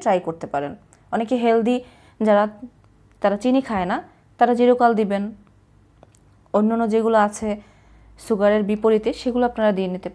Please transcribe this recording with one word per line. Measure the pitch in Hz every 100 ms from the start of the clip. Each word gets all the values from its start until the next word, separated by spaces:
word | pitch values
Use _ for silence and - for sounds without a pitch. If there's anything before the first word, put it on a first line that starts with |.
ট্রাই | 240 185 175
করতে | 165 -
পারেন। | 143 143 185 _ _ _
অনেকে | 214 226 247
হেলদি | 233 226 226 247 254 - - - 220
যারা, | 202 214 214 254 _ _ _ _ _
তারা | 202 202
চিনি | 254 262 262
খায় | 202 180
না, | 254 - _ _ -
তারা | 240 240
জিরো | 247 247
ক্যাল | 240 220
দিবেন। | 202 202 202 214 _ _ _ _ _ _ - _ _ _ _ 202
অন্যান্য | 214 226 226
যেগুলো | 220 220 220 208
আছে | 208 214 208 - _ _ - - - -
সুগারের | 214 202 214 202
বিপরীতে, | 208 220 214 220 302
সেগুলো | 254 240 240
আপনারা | 240 214 190
দিয়ে | 185
নিতে | 185 175